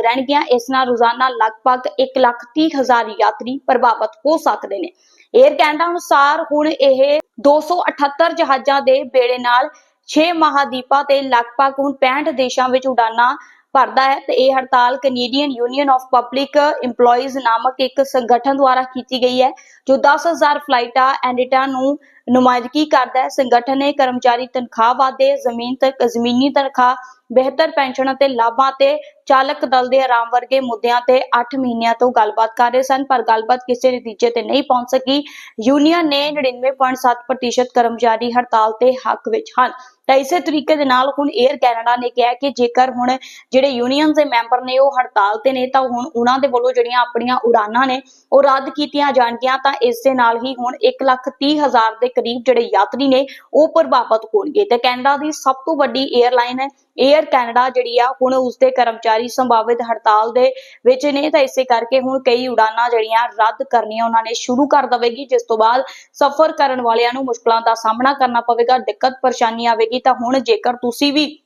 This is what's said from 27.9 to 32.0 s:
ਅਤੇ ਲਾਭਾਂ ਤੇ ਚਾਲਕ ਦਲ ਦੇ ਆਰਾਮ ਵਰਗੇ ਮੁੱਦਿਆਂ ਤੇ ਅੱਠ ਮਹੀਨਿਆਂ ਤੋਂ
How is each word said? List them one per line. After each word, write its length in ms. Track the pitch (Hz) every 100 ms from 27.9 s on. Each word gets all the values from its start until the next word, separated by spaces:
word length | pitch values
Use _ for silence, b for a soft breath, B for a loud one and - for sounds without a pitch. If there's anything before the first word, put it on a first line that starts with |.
| 254 269
ਅਤੇ 140 | 262 277
ਲਾਭਾਂ 440 | 247 233 226 269 262
ਤੇ 200 | 277 294 B _ -
ਚਾਲਕ 400 | 269 269 294 294
ਦਲ 220 | 254 254
ਦੇ 140 | 262
ਆਰਾਮ 280 | 262 233 233
ਵਰਗੇ 260 | 247 240 269
ਮੁੱਦਿਆਂ 420 | 254 226 233 240 240
ਤੇ 120 | 254 262 240
ਅੱਠ 160 | 240 269
ਮਹੀਨਿਆਂ 380 | 254 233 233
ਤੋਂ 120 | 233